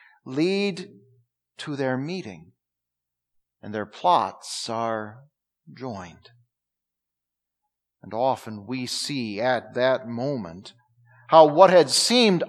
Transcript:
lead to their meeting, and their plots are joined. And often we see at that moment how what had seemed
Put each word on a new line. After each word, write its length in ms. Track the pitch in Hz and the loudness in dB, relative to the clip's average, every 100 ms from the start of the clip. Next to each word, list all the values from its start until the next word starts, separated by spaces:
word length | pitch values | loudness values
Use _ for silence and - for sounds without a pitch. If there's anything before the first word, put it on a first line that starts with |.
| - _ | -20 _
lead 640 | 127 131 175 196 202 175 - - _ _ _ _ _ - | -8 -2 0 0 -2 -6 -14 -20 _ _ _ _ _ -16
to 180 | - 139 | -10 -4
their 200 | 131 127 | -2 -4
meeting, 540 | 147 185 110 85 82 _ _ _ _ _ _ _ _ _ _ _ | -6 -10 -12 -18 -20 _ _ _ _ _ _ _ _ _ _ _
and 100 | 104 | -12
their 140 | 107 104 | -10 -10
plots 840 | - 180 156 98 - - - - | -4 0 0 -2 -8 -14 -12 -8
are 500 | 113 117 110 107 120 143 _ _ _ 80 | -6 -6 -6 -10 -16 -20 _ _ _ -20
joined. 580 | - 131 98 85 78 _ _ _ _ _ _ _ _ _ _ _ _ _ _ _ _ _ _ | -16 -14 -12 -16 -20 _ _ _ _ _ _ _ _ _ _ _ _ _ _ _ _ _ _
And 100 | 95 | -12
often 540 | 110 131 113 110 104 101 | -4 -2 -2 -8 -16 -10
we 200 | 131 123 | -10 -8
see 540 | - - 143 110 101 | -8 -8 -8 -6 -4
at 340 | 127 117 - | -2 -2 -4
that 340 | 120 127 123 113 | -2 0 0 -6
moment 640 | 117 135 135 87 85 - - _ _ _ _ - | -8 -6 -6 -10 -16 -20 -20 _ _ _ _ 6
how 180 | 160 151 | 8 8
what 240 | 151 190 | 8 8
had 180 | 180 147 | 8 6
seemed 540 | - - 247 220 175 | 0 2 4 4 2